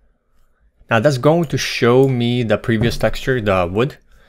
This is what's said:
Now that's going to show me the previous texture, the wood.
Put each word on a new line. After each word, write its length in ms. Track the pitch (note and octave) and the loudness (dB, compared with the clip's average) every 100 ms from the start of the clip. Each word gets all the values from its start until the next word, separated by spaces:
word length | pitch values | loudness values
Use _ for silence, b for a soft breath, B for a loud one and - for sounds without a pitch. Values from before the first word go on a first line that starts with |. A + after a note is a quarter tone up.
| _ _ _ _ _ _ _ _ - | _ _ _ _ _ _ _ _ -4
Now 100 | A2+ | 0
that's 180 | C#3+ C3 | 2 2
going 280 | D3 E3+ E3+ | 2 2 0
to 120 | C3+ | -4
show 480 | - - A#2+ B2+ C3+ | -6 0 4 4 4
me 360 | B2 A#2+ B2 | 2 -2 -2
the 160 | A2+ G2+ | -2 -2
previous 400 | - A2+ A2+ - | 0 0 0 0
texture, 420 | A2 - - B2+ | -2 -2 -4 -2
the 280 | G#2 A2+ - | 0 0 0
wood. 260 | G2 C#3+ - _ b | -2 -4 -6 _ b